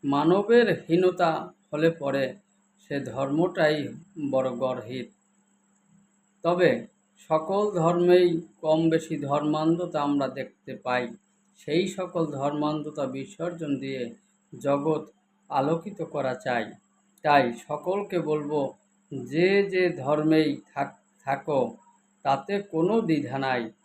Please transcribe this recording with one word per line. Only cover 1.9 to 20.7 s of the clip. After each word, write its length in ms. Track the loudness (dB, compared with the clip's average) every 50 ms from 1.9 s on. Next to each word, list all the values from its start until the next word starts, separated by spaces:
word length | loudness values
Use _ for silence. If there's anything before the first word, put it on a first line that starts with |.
| 2 2 -4 -2 -2 0 -2 -2 -6 -10 _ _ _ _ _ _ _ _ _ _
সে 120 | -6 -6
ধর্মটাই 880 | -6 -6 -4 -4 -4 -2 0 0 0 0 2 2 2 2 2 2 -2 -6 -10 -14 -18 _ _ -8 -6 -2
বড় 200 | 0 0 0 0
গর্হিত। 540 | -2 -2 -4 -4 -4 -4 -8 -10 -10 -10 -10 -12 _ _ _ _ _ _ _ _ _ _ _ _ _ _ _ _ _ _ _ _ _ _ _ _ _ _ -2
তবে 440 | -2 2 4 4 4 4 2 -4 -12 _ _ _ _ _ _ -6 _
সকল 440 | -2 -2 0 0 -2 0 0 0
ধর্মেই 720 | 0 2 2 2 2 4 4 6 6 6 6 4 2 0 -6 -8 _ _
কম 280 | 0 2 2 4 4 2
বেশি 280 | 2 2 -2 -4 -8 -6
ধর্মান্ধতা 840 | -4 -2 -2 0 0 0 -2 0 2 2 2 2 0 -4 -4 -2
আমরা 260 | 0 0 0 0 0 -2
দেখতে 480 | -4 -8 -12 -12 _ _ _ -14 -14
পাই। 380 | -10 -4 -2 -2 -2 -2 -4 -10 -16 _ _ _ _ _ _ _ _
সেই 300 | -8 -2 0 0 0 0
সকল 380 | -4 -8 -8 -6 -2 -4 -4
ধর্মান্ধতা 800 | -2 -4 -4 -4 -4 -2 -2 -2 -2 -4 -4 -6 -8 -8 -6 -8
বিসর্জন 760 | -6 -6 -10 -12 -12 -10 _ -8 -8 -8 -8 -6 -6 -4 -4
দিয়ে 360 | -4 -8 -8 -8 -8 -10 -12 _ _ _ _ _ _ _ -20 -6
জগৎ 520 | -2 0 0 0 2 0 -2 -2 -4 -10 _ _ _ _ _ _ _ _
আলোকিত 520 | -2 -2 0 0 0 -2 -4 -10 -10 -10
করা 340 | -10 -8 -6 -4 -4 -4 -4
চাই। 360 | -6 -4 -4 -2 -2 -4 -6 -10 -20 _ _ _ _ _ _ _ _
তাই 320 | _ 4 6 6 4 4 -2 -6 -8 _
সকলকে 520 | -8 -6 -4 -4 -4 -4 -4 -2 -4 -4
বলবো, 540 | 0 0 -2 -2 -2 -2 -2 -2 -2 -2 -6 _ _ _ _ _ _ _
যে 580 | -12 -12 -10 -4 0 2 4 4 4 4 2 2
যে 200 | 2 2 2 2
ধর্মেই 720 | 0 -2 0 0 0 2 4 4 4 4 4 2 0 -4 -8 _